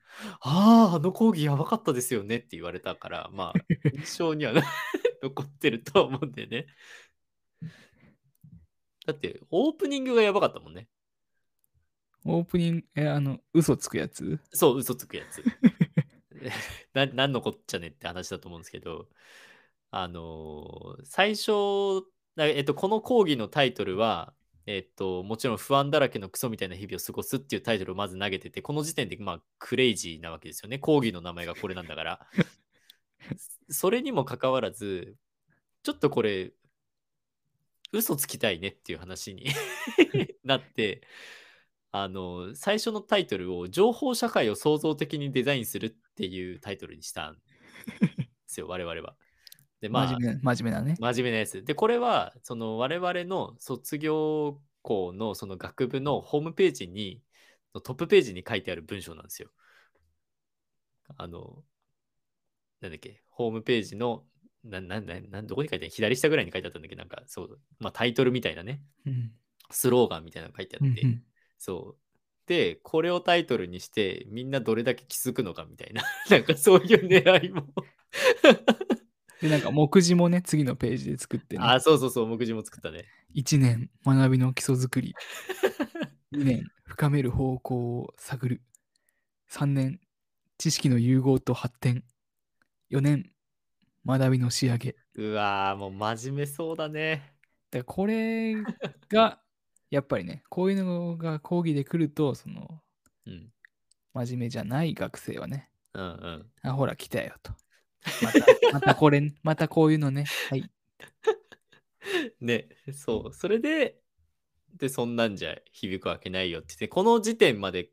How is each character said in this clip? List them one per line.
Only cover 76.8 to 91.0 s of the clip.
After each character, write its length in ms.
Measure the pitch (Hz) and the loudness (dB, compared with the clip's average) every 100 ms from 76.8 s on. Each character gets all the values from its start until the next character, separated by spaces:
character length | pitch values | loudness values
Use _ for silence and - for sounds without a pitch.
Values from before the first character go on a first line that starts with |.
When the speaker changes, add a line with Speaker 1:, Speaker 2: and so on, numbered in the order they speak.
| 180 220 | 10 6
Speaker 1:
う 120 | 185 | 8
狙 380 | 185 170 185 180 | 6 8 6 4
い 40 | |
も。 180 | 185 143 | -6 -8
<laughs> 1700 | - - _ _ - 523 - 302 - - 226 403 - _ _ _ - | -8 -10 _ _ 0 2 8 8 8 6 2 2 -4 _ _ _ -2
Speaker 2:
で、 80 | 156 | 2
な 80 | 151 | 2
ん 40 | |
か 100 | - | 2
目 300 | 139 151 196 | 2 6 6
次 140 | 170 175 | 8 6
も 120 | 175 | 6
ね、 120 | 175 | 2
次 220 | 180 151 | 2 0
の 120 | 135 - | 0 0
ペ 140 | 120 | -2
ー 80 | 127 | -2
ジ 140 | - | -4
で 60 | 131 | -8
作 200 | - - | -6 -8
っ 20 | |
て 180 | - - | -6 0
ね。 60 | |
Speaker 1:
あ、 160 | 117 127 | 6 6
そ 140 | 147 | 8
う 40 | 147 | 6
そ 100 | 131 | 4
う 20 | |
そ 120 | 127 | 0
う、 40 | 113 | -2
目 100 | 113 117 | -2 -4
次 80 | |
も 100 | 113 | -4
作 140 | 107 - | -8 -12
っ 20 | |
た 100 | 85 | -12
ね。 140 | 80 - - _ | -12 -16 -20 _
Speaker 2:
「一 240 | - 127 151 | -6 2 6
年、 320 | 127 117 120 _ - | 6 4 -2 _ 2
学 260 | 135 131 | 6 6
び 60 | 131 | 6
の 160 | 127 | 4
基 60 | 127 | 2
礎 160 | - 127 | 0 0
づ 120 | 127 | 0
く 120 | - | -2
り。 140 | - - | -4 -8
Speaker 1:
<laughs> 1040 | - - - 370 381 - 269 339 311 - - | -14 -12 -10 -2 -2 -2 -8 -8 -10 -12 -10
Speaker 2:
二 120 | 294 277 | -2 0
年、 260 | 233 - _ - | 0 -2 _ -14
深 240 | - 151 | -2 0
め 140 | 147 | 2
る 80 | 127 | 0
方 280 | 117 131 131 | 0 -2 -2
向 400 | - 127 120 120 | -4 -4 -4 -6
を 140 | - - | -8 -14
探 320 | - 127 127 | -10 -6 -4
る。 120 | 123 _ _ _ _ _ _ _ _ _ | -4 _ _ _ _ _ _ _ _ _
三 260 | - 143 | -4 0
年、 260 | 139 131 - _ _ _ _ _ - | 2 0 -4 _ _ _ _ _ -4
知 140 | 165 | -2
識 180 | - 147 | 2 4
の 80 | |
融 220 | 120 | 4